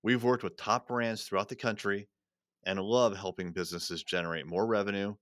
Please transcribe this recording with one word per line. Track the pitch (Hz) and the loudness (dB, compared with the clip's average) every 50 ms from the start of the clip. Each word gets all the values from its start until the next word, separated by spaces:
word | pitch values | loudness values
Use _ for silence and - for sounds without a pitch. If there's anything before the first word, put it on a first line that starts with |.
| - | 4
We've | 110 123 123 113 | 2 2 4 4
worked | 123 127 120 - | 4 2 2 0
with | 90 - | -6 -8
top | - - 110 110 123 - | -6 0 2 2 2 2
brands | - 123 120 120 113 110 107 - | -2 -2 0 0 0 -2 -4 -6
throughout | - - 95 104 - | -2 0 0 0 0
the | 127 | -6
country | - - 120 107 104 - 101 98 101 104 _ _ _ _ _ _ _ _ _ _ _ _ | -2 -2 -2 -2 0 0 0 0 0 -4 _ _ _ _ _ _ _ _ _ _ _ _
and | 92 95 98 | -2 -2 -2
love | 95 104 117 123 123 110 98 | 0 2 4 6 6 4 2
helping | 95 101 95 90 - 92 87 | 0 -6 -6 -4 -4 -6 -4
businesses | 85 95 90 82 90 87 - - 87 82 - | -4 -4 -4 -4 -4 -6 -6 -6 -6 -6 -6
generate | - - 90 85 85 82 82 67 | -2 -2 -2 -2 -2 -4 -4 -6
more | 80 85 92 107 | -4 -2 0 0
revenue | 113 113 104 101 101 101 98 98 101 104 - | 2 2 0 2 0 -2 -2 -2 -4 -4 -8